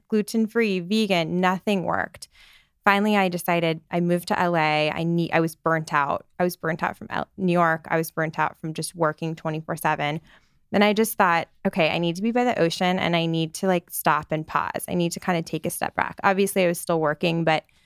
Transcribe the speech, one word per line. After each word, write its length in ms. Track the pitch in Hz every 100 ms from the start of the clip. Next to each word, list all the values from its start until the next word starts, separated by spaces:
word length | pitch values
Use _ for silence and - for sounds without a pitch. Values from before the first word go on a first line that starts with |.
| -
gluten-free, 720 | 214 202 226 214 233 220 185
vegan, 600 | 175 220 208 180 160 175
nothing 420 | 185 185 - 196
worked. 440 | 165 127 - - - _ - - _ _ 208
Finally, 320 | 196 214 208
I 120 | 190
decided, 520 | 175 - 170 165 160 -
I 100 | 175
moved 280 | 175 175 175
to 120 | -
L 160 | 180 170
A. 360 | 156 151 151
I 120 | -
need, 280 | 165 170 170
I 60 | 165
was 160 | 165 -
burnt 360 | 160 160 160
out. 360 | 151 143 - - -
I 40 |
was 120 | 180 175
burnt 280 | 160 165
out 120 | 175 -
from 120 | -
L-, 180 | - - -
New 160 | 185
York. 360 | 175 170 160 -
I 80 | 165
was 140 | 165
burnt 260 | - 160 160
out 180 | 156 -
from 160 | 160 156
just 180 | 160 175
working 400 | 156 151 160 165
twenty-four 400 | 160 156 160 165
seven. 460 | 160 151 147 160 _ - _ _ -
And 120 | 196
I 100 | 208
just 240 | 208 220 -
thought, 300 | 190 170 - _ 196
"Okay, 240 | - 160
I 80 | 165
need 180 | 170 170
to 40 |
be 100 | 220
by 120 | 240
the 160 | 247 -
ocean 400 | 165 - 180 185
and 160 | 165 170
I 100 | 165
need 300 | 165 160 -
to, 100 | 190
like, 220 | 180 -
stop 420 | - 170 151 156
and 140 | 156 156
pause. 400 | 151 - - -
I 60 |
need 200 | 175 170
to 60 | -
kinda 220 | - 170
take 240 | 165 160 170
a 60 |
step 240 | - - -
back." 240 | - -
Obviously, 400 | 196 190 196 196
I 40 | 180
was 120 | 175
still 200 | - 170
working, 420 | 151 156 175 165
but 220 | 160 156 - _